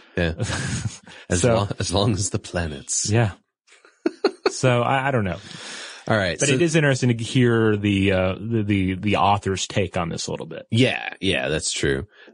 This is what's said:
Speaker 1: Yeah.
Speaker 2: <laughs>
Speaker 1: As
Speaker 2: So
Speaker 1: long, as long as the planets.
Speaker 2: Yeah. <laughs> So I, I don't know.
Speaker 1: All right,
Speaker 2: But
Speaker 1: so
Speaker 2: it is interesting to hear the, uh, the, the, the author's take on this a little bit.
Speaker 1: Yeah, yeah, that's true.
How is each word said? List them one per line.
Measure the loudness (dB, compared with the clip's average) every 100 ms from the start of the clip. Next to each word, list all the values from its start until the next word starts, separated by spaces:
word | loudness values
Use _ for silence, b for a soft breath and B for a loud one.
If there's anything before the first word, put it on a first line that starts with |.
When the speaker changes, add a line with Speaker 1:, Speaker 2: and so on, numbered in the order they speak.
| B -2
Speaker 1:
Yeah. | -2 -2
Speaker 2:
<laughs> | -4 -4 -4 -6 -6 -10 -18 -20 -4
Speaker 1:
As | 2
Speaker 2:
So | 4 2
Speaker 1:
long, | 0 -4
as | -2
long | 0 2
as | 0 -2
the | -6
planets. | -4 -4 -4 -8 -6 -4 0
Speaker 2:
Yeah. | 2 2 -2
<laughs> | _ _ _ _ -20 _ -6 -2 -4 -2 -4
So | 0 2 2
I, | 2 0 2
I |
don't | 0 0
know. | -4 B B B B B B -2
Speaker 1:
All | 0
right, | 0 0
Speaker 2:
But | 0
Speaker 1:
so | 2
Speaker 2:
it |
is | 2 4
interesting | 4 4 2 0
to |
hear | 0 2 4 6 4 2
the, | 2 2 2
uh, | 2 0 -2
the, | -4 -2
the, | 0 0 0 -2
the | 0 2
author's | 4 2 0 -4 -2
take | -2 -2 -2
on | -4
this | -6 -8
a |
little | -8 -10
bit. | -14 -2
Speaker 1:
Yeah, | 2 2 2 -6 -4
yeah, | -2 0 0
that's | -2 -2
true. | -2 0 -2 -4 B B